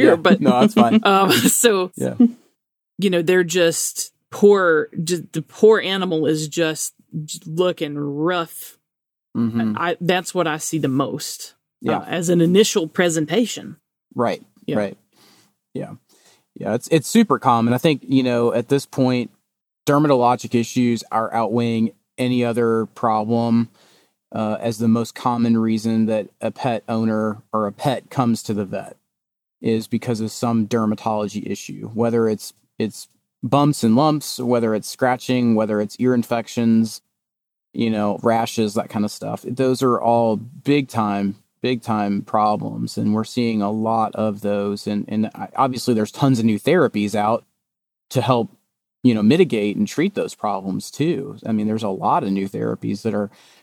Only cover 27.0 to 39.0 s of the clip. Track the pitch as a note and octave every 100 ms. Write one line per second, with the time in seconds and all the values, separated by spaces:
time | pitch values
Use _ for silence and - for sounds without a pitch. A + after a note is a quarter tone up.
27 | A2+ G#2+ G#2+ G#2+ - A2 G2+ - B2 A#2+
28 | - - A#2+ A2 - G#2 F#2+ F#2+ D#2 -
29 | _ _ _ _ _ _ A2+ A2+ G#2+ A#2
30 | B2+ A2 A2 - A#2+ A#2 G#2 A#2+ G#2+ G#2+
31 | A#2 G#2+ G#2 G#2 - G2+ - - A2 A2
32 | A#2 A#2 A2+ G#2 - - _ - A2 -
33 | - _ _ _ B2 C#3+ D3 C#3+ A#2 A#2
34 | D#3 D3+ - - A#2+ A#2+ A2+ G#2+ - -
35 | B2+ B2+ - B2+ A#2+ A2 G#2+ G#2+ G#2 -
36 | B2+ B2 A2+ A#2 A2 - A#2 A2+ A2 -
37 | _ _ _ _ _ _ _ - A#2 G#2+
38 | G#2 F#2+ A#2 A2+ A2+ - G#2+ G#2+ - A2